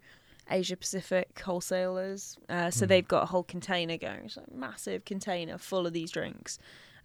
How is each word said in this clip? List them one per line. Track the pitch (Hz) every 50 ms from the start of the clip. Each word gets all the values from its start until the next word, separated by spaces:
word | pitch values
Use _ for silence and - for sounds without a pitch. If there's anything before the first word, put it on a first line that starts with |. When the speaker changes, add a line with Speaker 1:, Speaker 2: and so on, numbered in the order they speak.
| - - - - - - - - - -
Speaker 1:
Asia | - 190 180 185 185
Pacific | - - - - 185 - - 190 180 180 - - -
wholesalers. | - 196 175 180 - - 185 185 185 185 185 185 190 196 196 202 - - - - - -
Uh, | 175 180 170 175
so | 180 - 202
Speaker 2:
Hmm. | 185
Speaker 1:
they've | 190 185 185
got | - 175 - -
a |
whole | 165 185 180 175
container | - - 180 - - 185 175 170 165 165
going. | - - - 101 - -
It's, | 214 -
like, | - - -
a | -
massive | 254 262 - - - - 202 190 185 -
container | - 196 190 - 208 180 175 165 160 175
full | 175 - - 196 185 175
of | 175 165
these | 170 160 175
drinks. | - 160 170 - - - - - - - - - - - - - - -